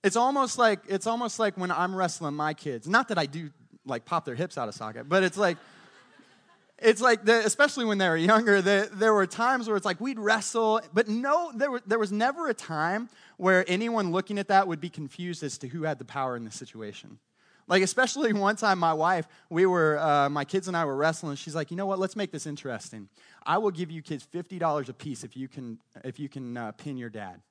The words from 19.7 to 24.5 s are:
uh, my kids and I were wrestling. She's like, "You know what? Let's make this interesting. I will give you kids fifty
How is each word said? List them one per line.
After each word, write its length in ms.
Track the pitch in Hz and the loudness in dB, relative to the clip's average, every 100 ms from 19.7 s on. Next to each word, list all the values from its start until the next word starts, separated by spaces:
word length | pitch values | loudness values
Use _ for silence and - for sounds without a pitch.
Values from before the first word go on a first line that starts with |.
| 180 156 151 | 6 4 2
uh, 320 | 156 147 143 | 2 4 2
my 160 | 147 139 | 0 -2
kids 220 | 196 180 | -4 -2
and 100 | 175 | -2
I 80 | 156 | -2
were 100 | 135 | 0
wrestling. 400 | 156 160 156 143 | 0 0 -8 -8
She's 200 | - 156 | -8 -6
like, 160 | 147 | -6
"You 60 | 170 | -6
know 100 | 196 | -4
what? 100 | 190 | -2
Let's 180 | 190 208 | -2 -2
make 160 | 202 | -6
this 140 | 117 156 | -6 -10
interesting. 640 | 143 139 113 - 113 98 _ _ - | -10 -8 -8 -10 -16 -18 _ _ -14
I 140 | - 175 | -2 0
will 140 | 214 | 0
give 180 | 165 175 | -2 -8
you 140 | 165 | -8
kids 200 | - 147 | -10 -10
fifty 360 | - 170 175 | -8 -12 -10